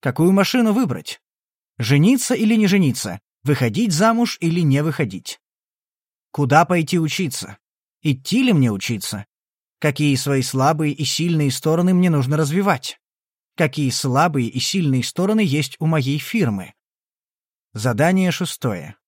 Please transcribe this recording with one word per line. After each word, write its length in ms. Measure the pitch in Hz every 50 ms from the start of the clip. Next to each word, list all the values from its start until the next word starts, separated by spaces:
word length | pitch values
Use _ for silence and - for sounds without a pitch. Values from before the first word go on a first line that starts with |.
Какую 300 | - - - - 160 175
машину 400 | 190 196 196 - - 254 233 220
выбрать? 480 | 202 226 262 165 120 90 76 - - - _ _ _ _ _ _ _ _ _ _ _ _
Жениться 560 | 120 104 139 143 156 208 262 254 - - 262
или 220 | - 220 220 233
не 120 | 220 214 190
жениться? 520 | 190 202 185 139 113 - - 107 87 95 _ _ _ _ _
Выходить 480 | 135 147 - 127 117 104 - 240 220
замуж 460 | 165 147 202 226 233 226 240 - - -
или 220 | - 165 165 175
не 200 | 170 147 135 143
выходить? 600 | 147 160 151 - 160 107 95 90 - - - _ _ _ _ _ _ _ _ _ _ _ _ _ _ _ _ _ _ _
Куда 320 | _ - 147 131 143 156 170
пойти 340 | - 180 175 165 135 - 175
учиться? 600 | 160 151 - - 190 147 - - - - 104 _ _ _ _ _ _ _ _ _
Идти 420 | _ 156 139 131 - - - 240 269
ли 100 | 254 214
мне 180 | 151 131 120
учиться? 540 | 104 98 - - 120 104 - - - 101 101 _ _ _ _ _ _ _ _ _ _ _
Какие 360 | - 151 139 - 151 147 139
свои 260 | 127 - 147 143 135
слабые 520 | 127 - - 131 131 143 165 151 160 151 143
и 100 | - 151
сильные 480 | 127 - - 160 175 170 156 147 139
стороны 420 | 127 - - 160 156 165 180 180 185
мне 160 | 180 180 180
нужно 280 | 160 147 131 127 151 151
развивать? 600 | 160 139 151 185 202 202 175 131 - - - _ _ _ _ _ _ _ _ _ _ _ _ -
Какие 320 | 165 151 131 156 147 131
слабые 580 | 117 - - 139 123 135 156 180 151 143 120 113
и 140 | - 127
сильные 420 | - - - 196 175 147 131 127 120
стороны 380 | - - - 180 196 214 220
есть 340 | 214 170 131 151 147 - - -
у 60 | 160
моей 320 | 160 160 156 135 131 139 151
фирмы? 580 | - - - 226 185 127 104 98 90 - _ _ _ _ _ _ _ _ _ _ _ _ _ _ _ _ _ _ _ _ _
Задание 580 | 107 104 123 120 104 147 170 185 190 190 180
шестое. 640 | 165 - 185 160 - - - 127 104 87 73 76 104 _ _